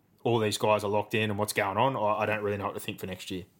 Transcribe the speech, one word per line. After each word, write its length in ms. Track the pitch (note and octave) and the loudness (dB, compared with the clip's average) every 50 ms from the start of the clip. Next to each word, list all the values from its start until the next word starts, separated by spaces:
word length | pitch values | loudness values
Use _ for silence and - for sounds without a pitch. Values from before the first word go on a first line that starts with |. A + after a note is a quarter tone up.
| _ _ _ _ - | _ _ _ _ 0
all 160 | B2 A#2 A2+ | 2 2 2
these 180 | G#2+ G#2 G2 | 2 2 0
guys 260 | - - G#2+ G#2+ G#2 G2+ | 0 2 4 4 4 2
are 60 | G2+ | 0
locked 240 | G#2+ G#2 G2+ - - | 0 0 0 0 0
in 140 | G#2+ A2 G#2+ | 0 2 2
and 60 | G2+ G2+ | 0 -2
what's 120 | G#2 G#2 | -2 -2
going 260 | - G#2+ G2+ G2 F#2+ | 0 0 0 0 2
on, 200 | G#2+ B2 C3+ C3 | 2 2 2 2
I, 220 | G#2+ G#2+ G#2 G#2+ G#2+ G#2+ | 2 0 0 2 2 0
I 20 | |
don't 180 | G#2 G#2+ G#2+ G#2 | 0 0 0 0
really 140 | G2+ G#2 | -2 -2
know 80 | G2 G2 | -2 -2
what 100 | G2+ - | -4 -6
to 40 | G2+ | -6
think 200 | - - G2 - | -8 -8 -8 -8
for 80 | - | -8
next 220 | F#2 F2+ - - - | -8 -8 -10 -8 -8
year. 120 | G2 F2+ F#2 - _ _ | -8 -8 -8 -12 _ _